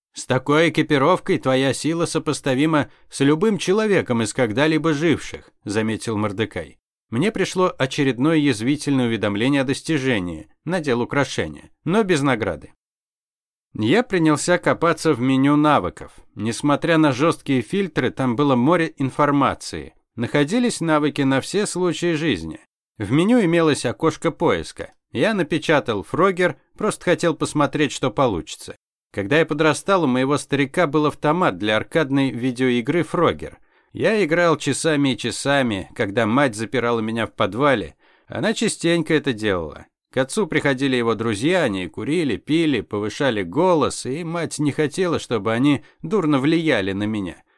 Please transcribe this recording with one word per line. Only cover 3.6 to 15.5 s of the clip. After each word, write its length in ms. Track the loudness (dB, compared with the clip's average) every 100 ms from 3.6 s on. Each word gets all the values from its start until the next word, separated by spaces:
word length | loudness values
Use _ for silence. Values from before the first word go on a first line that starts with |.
| 0 0 2 0 0 0
из 100 | -2
когда-либо 640 | 0 0 2 2 2 0
живших», 560 | 0 0 0 -4 -14 -18 _
заметил 520 | -6 -2 -2 -2 -4 -2
Мордекай. 640 | -2 -2 -6 -6 -12 -16 _ _ -8
Мне 200 | -2 0
пришло 400 | 0 -2 0 0 0
очередное 640 | -4 0 0 2 2 2
язвительное 720 | 2 0 0 -2 0 0 0
уведомление 520 | 0 -2 0 0 0
о 40 |
достижении. 840 | 0 -4 -2 -2 0 -2 -2 -8 -14 _
Надел 380 | -6 -4 -2 -2
украшение, 680 | 0 -2 -2 -2 -6 -8 -20 _
но 180 | -2 0
без 200 | 2 2
награды. 500 | 2 0 -2 -6 -10 _ _ _ _ _ _ _ _ _ _
Я 280 | -4 2 2
принялся 540 | 2 2 2 2 2 2
копаться 560 | 2 2 0 0 0
в 80 | 0
меню 360 | 2 2 4